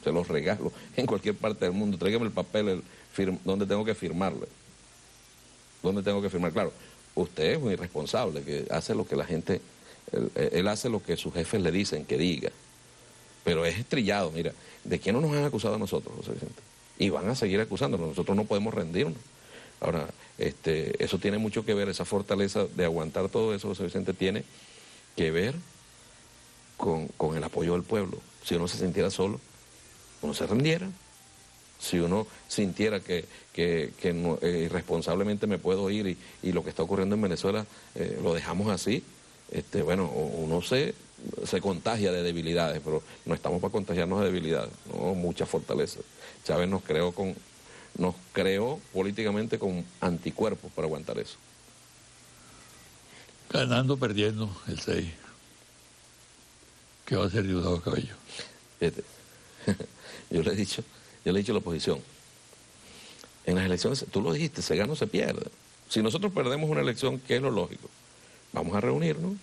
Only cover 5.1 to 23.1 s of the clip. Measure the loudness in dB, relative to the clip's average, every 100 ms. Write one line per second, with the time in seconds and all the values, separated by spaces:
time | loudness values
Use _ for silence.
5.1 | -20 -20 -20 -20 -20 -20 -6 -2 0 0
6.1 | 0 0 0 0 0 -2 -4 -20 -20 -8
7.1 | -2 -2 2 2 2 0 -2 -2 -6 -2
8.1 | 0 0 -2 -4 -6 -2 -4 0 -2 0
9.1 | -2 0 -2 0 -2 -2 -20 -20 -20 -6
10.1 | -2 -2 0 0 2 2 0 -2 -2 -2
11.1 | -4 -2 -2 0 2 2 2 0 -2 -2
12.1 | 2 2 2 -2 -6 -20 -20 -20 -20 -20
13.1 | -20 -20 -6 0 2 2 0 0 2 4
14.1 | 4 2 0 -4 -4 -18 -16 -4 -2 2
15.1 | 2 4 2 2 2 0 0 0 -2 -4
16.1 | -10 -6 -6 -8 -12 -20 -20 -20 0 2
17.1 | 2 0 0 2 2 2 0 0 0 -2
18.1 | -2 2 2 4 2 0 -2 -2 0 0
19.1 | -2 -12 -20 -20 -20 -20 -6 -2 -2 -4
20.1 | -10 -18 -4 -4 -2 0 0 0 0 0
21.1 | 0 0 0 0 -2 0 2 2 -2 -2
22.1 | -2 0 2 2 2 0 2 2 2 0